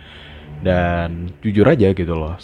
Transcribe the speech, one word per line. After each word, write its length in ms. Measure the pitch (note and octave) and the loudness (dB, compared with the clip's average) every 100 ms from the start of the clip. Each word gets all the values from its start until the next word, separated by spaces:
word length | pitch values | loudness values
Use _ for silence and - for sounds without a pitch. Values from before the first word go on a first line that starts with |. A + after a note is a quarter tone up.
| - - - - - - | -20 -20 -20 -20 -18 -4
Dan 720 | F#2+ F2+ F2 F2 E2+ E2+ F2 - | 0 2 0 -2 -4 -6 -10 -8
jujur 240 | A2 G2+ | -2 2
aja 320 | G#2 D#3 G2 F#2+ | 4 4 2 2
gitu 160 | E2+ | -2
loh, 240 | E2 D#2 F2 | -4 -6 -8